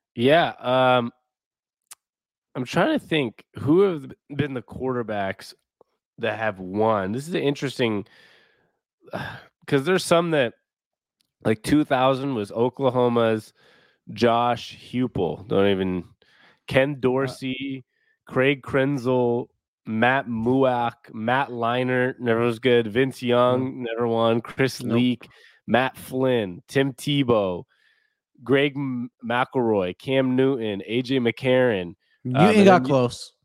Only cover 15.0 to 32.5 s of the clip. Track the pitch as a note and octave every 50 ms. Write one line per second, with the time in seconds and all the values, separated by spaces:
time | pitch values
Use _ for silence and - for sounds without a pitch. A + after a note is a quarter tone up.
15 | B2+ A#2+ - G#2 F#2 D#2+ D#2 E2+ G2 - A2+ G2 G2 G2+ G2 F#2 F#2+ F#2 F2+ F2+
16 | E2+ - _ _ _ _ _ _ _ _ _ _ _ - - C3+ C3+ C#3+ D3 C3
17 | B2+ B2+ B2+ C3+ C3+ C3 B2+ - C3+ C3 C3 C3 C3+ C#3 C3+ C3 B2 _ _ _
18 | _ _ _ _ _ - - C3 B2+ C#3 C#3+ C3 - - C3 C#3 C3 C#3 C#3+ C#3
19 | A#2 B2+ B2+ B2+ B2 A#2+ A#2+ A#2+ - - _ _ _ _ _ _ - A2+ A2 A2
20 | A#2+ B2 C3 C#3 - A#2+ A#2 A2 A2+ B2 B2+ C3+ C3 B2+ B2 B2 A#2+ A#2 - _
21 | _ - - A2+ A2 A#2 B2 C3+ C#3+ A2 B2 A#2 A#2 A#2 A#2+ B2 B2+ B2+ B2+ B2+
22 | B2 B2+ - - B2 A#2+ A2+ A2+ A#2 A#2+ A2+ A2 A#2 B2+ B2 A#2+ A#2 G#2+ G2+ B2
23 | C3+ C3+ B2 - C3 A#2+ A#2+ A#2+ B2 B2 B2+ B2+ C3 C3 C3+ C3 B2 A2+ A2+ A2+
24 | B2 A#2 A2+ A2+ A#2 A2+ A2+ A#2 - - - - C3+ B2+ - - B2+ A#2+ A#2 A#2
25 | B2 B2 A#2+ - - - _ - _ - _ _ - - G#2+ A#2+ C3 C3 - -
26 | - - C3+ C3 C3 C3 B2+ A#2 G#2 F#2 F2 F2 - - - C3+ C#3 C#3 B2+ -
27 | - D3+ C#3+ C#3+ C3+ A#2+ A#2+ G#2+ G2+ F#2 F2+ E2+ - _ _ _ _ _ _ _
28 | _ _ _ _ _ _ _ _ B2+ A#2 C3+ C#3 C#3+ D3 C3 C#3+ C#3+ C3+ B2+ A#2+
29 | A#2+ B2 _ _ B2 A2+ A#2+ B2 C3 - - C3 A#2+ A2+ G#2+ G2+ F#2 F2+ F#2 _
30 | - - C3 C3+ C3 B2+ B2+ B2+ C3 C3+ C#3 A#2+ A2+ G#2+ G2+ F#2+ F#2 G2 A2 B2
31 | C3 A#2+ C3+ C3 A#2+ A#2 A2 - C3 B2+ B2+ B2+ B2+ B2 A2 F#2 F2+ F2 - _
32 | _ _ _ _ - B2+ B2+ - - -